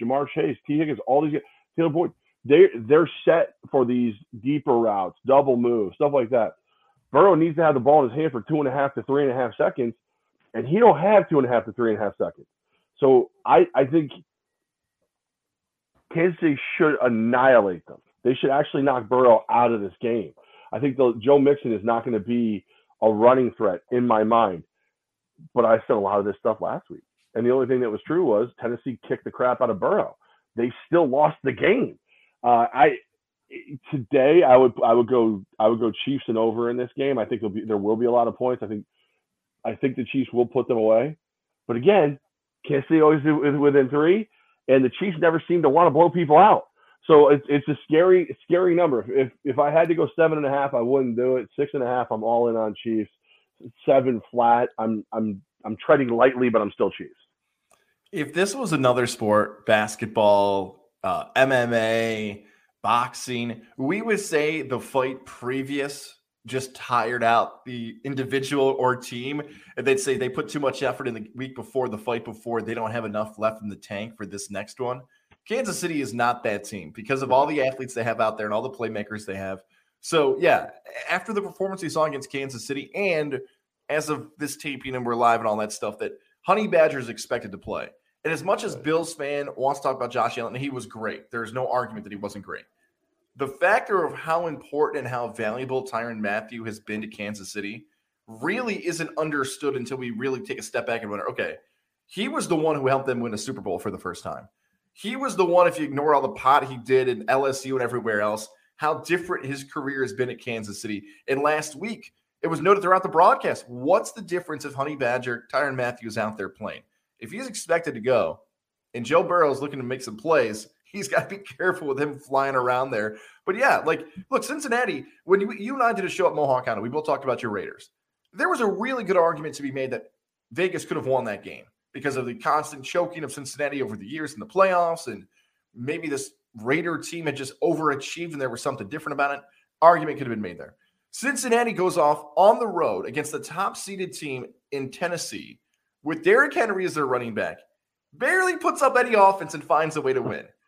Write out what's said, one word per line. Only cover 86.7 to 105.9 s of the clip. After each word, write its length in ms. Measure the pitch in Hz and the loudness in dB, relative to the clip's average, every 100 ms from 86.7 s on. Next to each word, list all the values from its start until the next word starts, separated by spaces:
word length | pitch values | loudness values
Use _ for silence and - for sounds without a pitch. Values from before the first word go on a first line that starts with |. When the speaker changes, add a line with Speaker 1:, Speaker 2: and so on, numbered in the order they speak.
| 165 156 139 | 2 2 0
Speaker 2:
is 100 | 120 | -8
expected 420 | 113 - 120 104 | -12 -8 -8 -8
to 60 | 95 | -16
play. 320 | - 87 58 _ _ _ | -10 -10 -10 _ _ _
And 80 | 156 | -8
as 120 | 160 | -6
much 200 | 175 208 | -2 -2
as 120 | 214 131 | -4 -8
Speaker 1:
Right. 80 | |
Speaker 2:
Bills 320 | 131 160 165 - | -2 -2 -4 -8
fan 320 | 143 143 143 - | -8 -6 -8 -4
wants 240 | 135 135 | -4 -2
to 80 | 143 | -4
talk 80 | 127 | -4
about 160 | 120 | -4
Josh 260 | 120 117 120 | -2 -2 -2
Allen, 160 | 117 | -8
he 160 | 123 139 | -8 -8
was 160 | 127 107 | -10 -12
great. 460 | 113 107 87 - | -10 -10 -10 -10
There's 220 | 120 107 | -10 -8
no 140 | 123 131 | -6 -2
argument 360 | 123 117 110 | -2 -4 -10
that 80 | 98 | -14
he 60 | 101 | -12
wasn't 280 | 104 104 92 | -12 -12 -14
great. 200 | 67 - _ _ _ _ _ _ - | -16 -16 _ _ _ _ _ _ -8
The 120 | 135 | -8
factor 560 | - 175 220 - 196 | -2 2 2 0 -2
of 100 | 151 | -2
how 320 | - 160 165 170 | -6 -4 -2 -2
important 540 | 143 - 143 147 147 | -8 -8 -2 -2 -2
and 80 | 123 | -6
how 220 | 123 120 | -6 -6
valuable 580 | 110 107 120 131 131 127 | -6 -6 -6 -4 -6 -4
Tyrann 320 | 113 117 110 | -6 -6 -6
Mathieu 440 | 104 104 110 120 113 | -4 -4 -6 -12 -12
has 140 | 107 | -12
been 220 | - 107 | -10 -10
to 60 | 110 | -10
Kansas 440 | - 104 104 92 | -10 -10 -10 -12
City 340 | 104 101 117 - _ _ _ _ | -10 -10 -12 -18 _ _ _ _
really 580 | 113 147 226 240 180 - | -8 -6 -4 -6 -6 -8
isn't 240 | 156 156 - | -6 -8 -6
understood 580 | 156 147 131 - 143 127 | -4 -4 -6 -4 -6 -4
until 220 | 117 131 | -8 -8
we 140 | 123 | -8
really 300 | 110 135 127 | -6 -6 -6
take 180 | - - | -8 -12
a 40 | |
step 220 | 107 120 113 | -8 -8 -4
back 160 | 117 | -6
and 80 | 104 | -6
wonder, 180 | 101 - | -8 -8
okay, 260 | - 90 - _ _ _ _ _ | -6 -8 -8 _ _ _ _ _
he 220 | - 254 | -8 -6
was 200 | 302 202 | -6 -4
the 80 | 165 | -2
one 200 | 160 147 | 0 0
who 100 | 131 | 0
helped 220 | 135 135 | 0 -2
them 140 | 120 | -4
win 120 | 117 | -4
a 60 | 107 | -8
Super 220 | - 104 | -10 -10
Bowl 180 | 98 90 | -8 -6
for 100 | 107 | -6
the 80 | 92 | -8
first 260 | 92 87 | -10 -12
time. 240 | 85 67 - _ _ _ _ | -12 -12 -16 _ _ _ _
He 220 | _ 202 262 | _ -10 -6
was 200 | 269 170 | -6 0
the 80 | 175 | 2
one, 220 | 175 175 | 4 4
if 120 | - | 2
you 60 | |
ignore 280 | 147 | -4